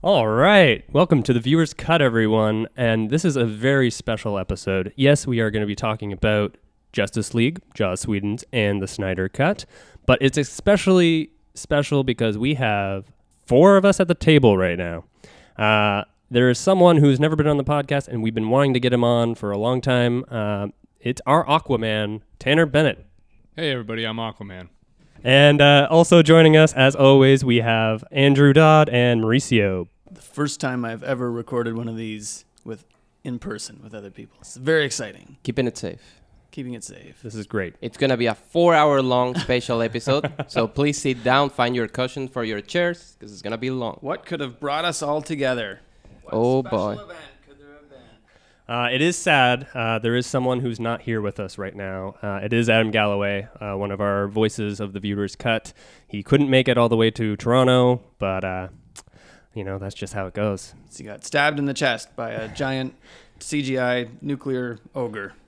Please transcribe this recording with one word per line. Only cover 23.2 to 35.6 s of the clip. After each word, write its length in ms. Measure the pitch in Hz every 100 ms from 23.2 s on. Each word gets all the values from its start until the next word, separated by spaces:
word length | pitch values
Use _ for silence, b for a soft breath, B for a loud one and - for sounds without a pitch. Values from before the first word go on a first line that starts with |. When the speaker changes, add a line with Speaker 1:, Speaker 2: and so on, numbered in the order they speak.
| _ _ _ -
Speaker 2:
Hey, 160 | 160
everybody, 320 | 127 110 113
I'm 140 | 113 110
Aquaman. 500 | 113 107 101 92 90 _ _ _ b b
Speaker 1:
And, 380 | 120 135 147 147
uh, 260 | 143 143 143
also 320 | 165 170 175
joining 340 | 151 165 160 156
us, 180 | 156
as 220 | - 131 143
always, 480 | 135 139 135 135
we 140 | 131 120
have 460 | 117 113 110 110 -
Andrew 420 | 143 139 139 143
Dodd 360 | 139 156 156 151
and 320 | 123 123 117
Mauricio. 640 | 110 123 - 120 101 95 87 _ _
Speaker 3:
The 100 | -
first 400 | - - 147 -
time 240 | 139 127 117
I've 180 | 113
ever 260 | 127 127 123
recorded 440 | 117 117 123 117 113
one 120 | 117
of 80 | 113
these 480 | 113 107 107 - _ _
with, 220 | - 110 _ _ _ _
in 160 | - 123
person 400 | 196 208 - 110
with 100 | 117
other 180 | 107 101
people. 260 | 95 113 _
It's 140 | - -
very 300 | 131 160 143
exciting. 520 | - 110 92 90 -
Speaker 4:
Keeping 240 | - 120